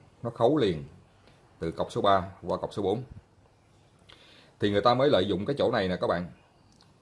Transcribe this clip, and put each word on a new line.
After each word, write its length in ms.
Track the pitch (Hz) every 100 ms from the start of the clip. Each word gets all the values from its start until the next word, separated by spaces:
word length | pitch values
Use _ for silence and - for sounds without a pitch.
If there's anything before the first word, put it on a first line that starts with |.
| - -
nó 80 | 117
khấu 280 | - 117 151
liền 260 | 104 78 71 - _ _ _ _ _ -
từ 120 | 82
cọc 200 | 80 87
số 100 | 120
ba 220 | 101 95 92 -
qua 160 | 87 90
cọc 160 | -
số 80 | -
bốn. 220 | 95 113 127 - _ _ _ _ _ _ _ _ _ - - - - -
Thì 120 | 104
người 100 | 101
ta 120 | 117
mới 160 | 123 147
lợi 160 | 101 98
dụng 180 | 92 101
cái 100 | 104
chỗ 120 | 98
này 160 | 120 92
nè 80 | 87
các 60 | 117
bạn. 180 | 87 87 - _ _ _ _ _ _